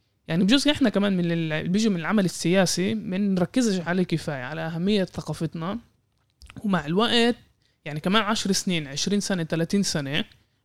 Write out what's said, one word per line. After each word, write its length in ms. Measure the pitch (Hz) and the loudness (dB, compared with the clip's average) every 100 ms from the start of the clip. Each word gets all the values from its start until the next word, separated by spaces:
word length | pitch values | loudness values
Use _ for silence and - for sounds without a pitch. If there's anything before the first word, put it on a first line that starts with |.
| _ _ - | _ _ -4
يعني 160 | 165 | 0
بجوز 240 | 190 269 285 | 4 4 2
إحنا 200 | 294 247 | 2 2
كمان 280 | 196 202 185 | 2 0 0
من 80 | |
ال-، 440 | 170 170 160 156 160 | 0 0 -2 -4 0
بيجوا 240 | 190 220 | 0 2
من 80 | 175 | 0
العمل 240 | 160 214 | 0 2
السياسي 720 | 175 - 165 190 175 - 190 | 2 0 2 4 2 2 -2
منركزش 840 | 220 180 185 202 185 180 262 233 185 | -2 -4 -2 0 2 0 2 2 2
عليه 220 | 165 180 | 0 0
كفاية، 400 | 180 165 - 139 | 0 -2 -4 -8
على 180 | 123 160 | -6 -6
أهمية 440 | 165 165 185 214 | -6 -2 0 2
ثقافتنا. 760 | 180 - - 156 160 170 165 233 - _ _ _ _ _ - - | 0 -4 -8 -4 -4 -4 -6 -8 -10 _ _ _ _ _ -20 -8
ومع 220 | 214 180 147 | 0 0 0
الوقت 500 | 175 226 240 233 247 _ _ _ _ | 0 2 4 2 0 _ _ _ _
يعني 160 | 156 151 | -10 -4
كمان 220 | 180 214 | 0 2
عشر 300 | 202 220 190 | 2 0 0
سنين، 340 | 190 - 170 143 | -2 0 -2 -2
عشرين 340 | 143 - 202 | -4 -2 0
سنة، 240 | - 185 | 0 -2
ثلاثين 380 | 165 160 165 202 | -2 -2 0 0
سنة، 420 | 190 160 139 156 - _ _ _ | 0 -2 -2 -4 -4 _ _ _